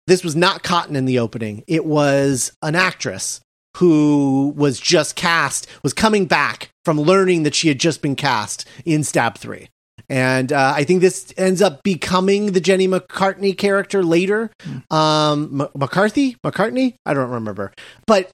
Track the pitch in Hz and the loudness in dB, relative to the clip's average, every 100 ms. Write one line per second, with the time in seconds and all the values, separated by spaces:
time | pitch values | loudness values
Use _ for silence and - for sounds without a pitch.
0 | - 180 180 151 180 196 - 175 - 143 | 0 0 0 0 0 0 -2 -2 -2 -2
1 | 131 127 117 117 110 107 - 160 156 151 | 0 0 0 -4 -8 -8 -4 -2 0 2
2 | 147 139 139 131 - - 156 165 185 - | 2 2 2 0 -4 -6 -4 0 0 -2
3 | 123 95 - - _ _ _ - 180 156 | -8 -8 -10 -12 _ _ _ 0 4 4
4 | 151 147 139 135 143 147 143 120 - 175 | 4 2 2 2 0 0 -2 0 0 0
5 | 147 - 180 170 143 - - - 143 - | 0 -4 -2 0 -2 -4 -10 -8 -6 0
6 | 220 214 180 160 135 104 - _ - 151 | 2 2 2 0 0 -4 -14 _ -4 0
7 | 151 190 185 175 151 - 160 135 165 147 | 2 4 4 2 0 0 0 0 0 -2
8 | 151 131 143 117 101 - - - - 151 | -4 -2 -2 -2 -4 -10 -16 -10 -2 -2
9 | 143 143 117 - 117 104 - _ _ _ | 0 0 -2 -4 -12 -16 -18 _ _ _
10 | - 135 127 131 131 143 135 147 143 180 | -6 -2 0 0 0 2 2 2 2 4
11 | 180 - - - 185 185 196 135 202 175 | 2 0 -10 -4 0 2 0 0 -2 -2
12 | - 180 190 202 208 185 170 190 190 185 | -2 0 2 2 2 0 2 2 2 0
13 | - - 196 190 196 185 202 196 190 196 | -4 -2 -2 0 -4 0 0 0 0 0
14 | 175 165 185 208 226 _ 165 135 - 156 | 2 2 2 -2 -4 _ -14 -12 -4 0
15 | 156 151 151 147 151 135 143 143 139 175 | 2 2 2 0 -2 -4 -6 -4 -4 0
16 | 208 285 277 233 151 - 214 247 262 - | 0 2 -2 -2 -6 -4 -2 0 -2 -2
17 | - 143 127 123 110 101 98 - - - | -4 -4 -2 -4 -6 -8 -10 -12 -20 -6
18 | - 208 185 | 0 2 0